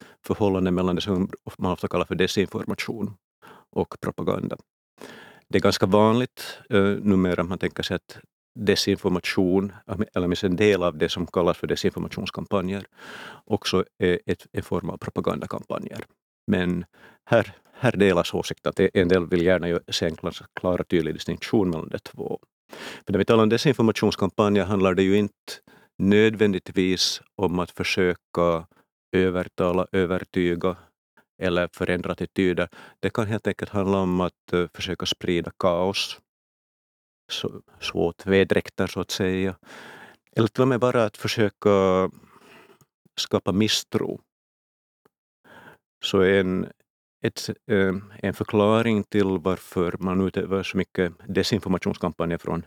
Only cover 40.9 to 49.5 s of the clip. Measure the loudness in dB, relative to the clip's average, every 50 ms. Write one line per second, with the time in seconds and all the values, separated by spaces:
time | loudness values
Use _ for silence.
40.9 | 2 2 0 0 -2 -4 -6 -4 0 0 0 0 0 0 2 4 4 4 4 4
41.9 | 4 2 2 0 -4 -8 -20 -20 _ -20 _ -20 -20 -20 -20 _ _ _ _ _
42.9 | _ _ _ _ _ -8 -6 -2 -2 -2 0 0 2 2 2 2 0 -2 -2 _
43.9 | -4 -4 -2 -4 -6 -8 _ _ _ _ _ _ _ _ _ _ _ _ _ _
44.9 | _ _ _ _ _ _ _ _ _ _ _ -20 -20 -20 -20 -20 -20 _ _ _
45.9 | _ _ -4 0 2 4 4 6 4 4 2 2 0 -2 -4 -6 -10 _ _ _
46.9 | _ _ _ _ _ _ -6 -6 -4 -6 -8 -8 -10 -8 _ 0 2 2 2 2
47.9 | 0 -2 -6 -12 -12 -6 -4 -4 -4 -4 -4 0 2 4 4 4 4 4 2 2
48.9 | 0 0 -2 -2 0 0 2 2 0 0 0 -2